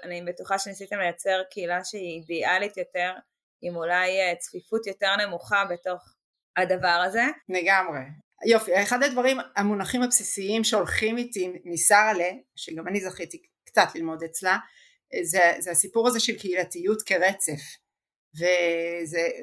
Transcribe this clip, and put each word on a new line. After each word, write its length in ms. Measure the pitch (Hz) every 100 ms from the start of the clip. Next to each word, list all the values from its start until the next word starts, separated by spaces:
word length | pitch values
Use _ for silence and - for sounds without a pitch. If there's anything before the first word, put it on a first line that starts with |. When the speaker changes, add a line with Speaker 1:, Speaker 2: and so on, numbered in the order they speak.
Speaker 1:
אני 180 | 180 175
בטוחה 380 | 175 180 185 196
שניסיתם 360 | 202 196 190 202
לייצר 420 | 180 170 196 190 185
קהילה 320 | 208 170 175
שהיא 380 | 185 208 180 165
אידיאלית 560 | 160 165 117 185 202 196
יותר, 360 | 175 180 180 185 - _ _ _
עם 140 | 175 170
אולי, 460 | 165 180 185 190
אה, 140 | 185 175
צפיפות 480 | - 180 - 226 196
יותר 280 | 190 196 202
נמוכה 480 | 202 175 - 202 190
בתוך 440 | 175 185 180 - _ _ _ _ -
הדבר 460 | 180 185 180 175 180
הזה. 160 | 220 254 302 -
Speaker 2:
לגמרי. 500 | 185 175 196 180 147 131 151 _ - 220
יופי, 380 | 220 220 185
אחד 200 | 202 247
הדברים, 340 | 285 247 247 262 - 202
המונחים 460 | 202 202 180 247
הבסיסיים 640 | 247 - - - 196 226
שהולכים 540 | 220 214 170 - 220 233
איתי 360 | 240 196 180 180 175
משרהל'ה, 640 | 160 - 208 220 190 175 233 - -
שגם 320 | - 160 165
אני 140 | 202
זכיתי 360 | 185 185 170 - _ _ -
קצת 220 | - 170 165
ללמוד 280 | 165 160
אצלה, 340 | 165 - 185 202 - _ - _ _ -
זה, 300 | 165 185 170 160
זה 120 | 175
הסיפור 360 | 170 185 226 233
הזה 120 | 233
של 180 | 233 214
קהילתיות 640 | 196 180 175 175 185 214
כרצף. 600 | - 185 185 196 - 147 - - _ _ _ _ _ 151
וזה, 920 | 175 180 175 170 170 170 160 165 170 -